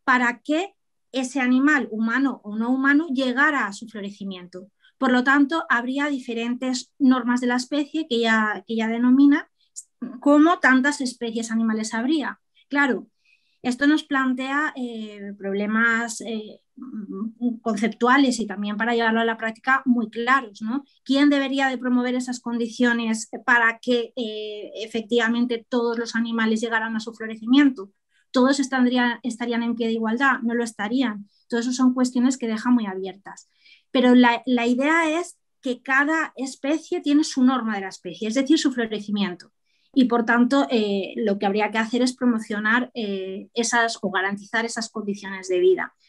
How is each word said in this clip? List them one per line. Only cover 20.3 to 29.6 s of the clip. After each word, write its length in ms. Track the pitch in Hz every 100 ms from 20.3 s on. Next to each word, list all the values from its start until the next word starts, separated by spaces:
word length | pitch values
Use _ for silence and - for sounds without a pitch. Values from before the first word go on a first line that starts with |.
| 269 233 202
¿no? 240 | 220 262 - _
¿Quién 280 | - 269 294
debería 380 | 285 269 269 269
de 100 | 254
promover 360 | 247 247 247
esas 260 | 254 254 247
condiciones 880 | - 233 233 - 247 233 226 220 - 247 247
para 320 | 240 226 226
que, 320 | - 240 226 -
eh, 540 | 226 214 214 208 202 -
efectivamente 840 | 220 226 208 240 226 233 240 233 -
todos 320 | 247 233 233
los 160 | 226
animales 460 | 226 233 226 220 220
llegaran 340 | 233 226 220
a 60 | 220
su 140 | 226
florecimiento? 760 | 226 220 220 220 262 285 220 202 _ _ _ _
¿Todos 280 | 254 254 285
estarían, 580 | 269 262 247 247 240 233
estarían 400 | 254 226 240 233